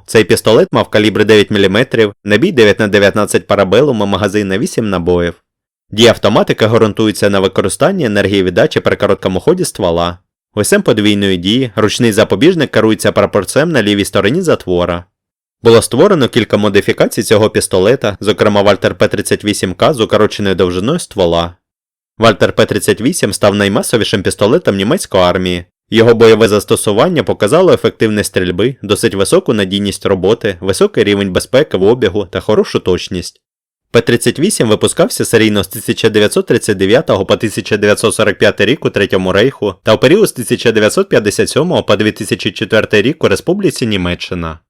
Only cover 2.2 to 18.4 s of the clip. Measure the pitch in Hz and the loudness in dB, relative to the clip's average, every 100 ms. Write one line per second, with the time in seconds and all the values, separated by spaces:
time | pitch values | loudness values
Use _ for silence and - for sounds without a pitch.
2.2 | 101 104 180 139 104 95 107 101 98 107 | -2 0 2 4 4 2 2 2 2 2
3.2 | 101 107 - 98 98 104 147 113 101 95 | -2 -2 0 0 2 2 2 0 -2 -2
4.2 | 104 104 98 95 160 - 107 92 85 87 | -2 -2 -2 -4 -4 -6 -6 -4 0 0
5.2 | 85 - _ _ _ _ _ 104 117 98 | -2 -6 _ _ _ _ _ 2 2 4
6.2 | 104 131 - 127 107 113 110 101 110 - | 0 0 0 0 0 2 0 0 -2 0
7.2 | 104 98 95 - 98 - 151 196 123 104 | 0 0 0 0 -4 0 -2 0 -2 0
8.2 | 98 101 92 90 151 - - 95 101 95 | 0 0 0 0 0 0 -2 0 -2 -2
9.2 | 98 92 - 185 151 - 92 85 85 87 | -2 -2 -2 -2 -4 -4 -2 -2 -4 -6
10.2 | _ _ _ 107 101 202 185 107 104 101 | _ _ _ -6 -2 0 0 0 2 2
11.2 | 98 92 90 123 123 110 104 - 120 104 | 0 0 0 -2 -2 -2 -2 0 0 2
12.2 | - 98 156 175 135 - 110 110 107 104 | 0 2 2 2 0 0 0 0 0 0
13.2 | 98 104 92 135 170 143 104 101 95 104 | 0 -2 -2 -2 0 0 0 0 -2 -2
14.2 | 101 165 165 110 - 87 87 87 - _ | 0 0 -2 -2 -2 -2 -2 -6 -10 _
15.2 | _ _ _ _ 117 113 - 123 202 175 | _ _ _ _ 4 4 4 2 2 2
16.2 | 113 120 104 104 104 98 101 - 151 - | 0 -2 -2 0 0 0 0 0 -2 -2
17.2 | 104 107 107 104 - 95 98 135 107 92 | 0 2 2 0 -2 0 2 0 -2 -4
18.2 | 104 98 | -4 0